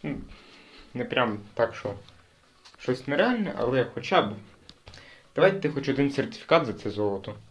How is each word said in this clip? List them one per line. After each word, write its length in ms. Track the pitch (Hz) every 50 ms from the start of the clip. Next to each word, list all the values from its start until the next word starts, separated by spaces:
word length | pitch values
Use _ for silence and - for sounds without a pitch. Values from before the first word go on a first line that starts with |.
Ну, 180 | - 160 143 - - - - - - - - - - - - - - - -
не 100 | 123 120
прям 360 | 123 - 131 123 113 104 104 - - -
так, 220 | - 117 113 -
що 180 | - - 107 98 - - - - - - _ _ _ _ _ _ _ _ - - _
щось 300 | - - 127 - - 143
нереальне, 460 | 143 160 202 240 247 233 202 170 - -
але 320 | 117 123 131 131 120 - -
хоча 280 | - 117 - 196 175
б. 140 | - 104 104 - - - - - - - - _ _ - - - - - - - - - _
Давайте 360 | 139 165 196 190 196 - 151
хоч 180 | 147 143 - 143
один 240 | 131 143 143 139
сертифікат 540 | 139 - 131 110 - - - - 165 165 -
за 60 | 113
це 180 | 101 - - 110
золото. 460 | 101 104 104 101 98 95 - 107 104 - - -